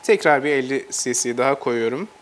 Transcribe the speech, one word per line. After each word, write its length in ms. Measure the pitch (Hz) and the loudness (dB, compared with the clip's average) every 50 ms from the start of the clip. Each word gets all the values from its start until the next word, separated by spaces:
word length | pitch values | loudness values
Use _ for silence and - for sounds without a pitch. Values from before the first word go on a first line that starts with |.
| - | 4
Tekrar 400 | - 220 196 - 165 147 135 131 | 2 2 4 4 4 4 4 2
bir 60 | 151 | 0
elli 380 | 147 139 131 127 135 131 - - | 0 0 0 -2 -4 -4 -4 -6
C 220 | - - - 127 120 | -8 -6 -4 -2 -2
C 240 | - - 120 120 | -2 -2 -2 -2
daha 180 | 120 123 135 139 | 0 0 0 0
koyuyorum. 540 | 139 - 131 120 117 113 113 123 143 196 214 - - | 0 -2 -4 -2 0 -2 -2 -2 -4 -8 -10 -14 -20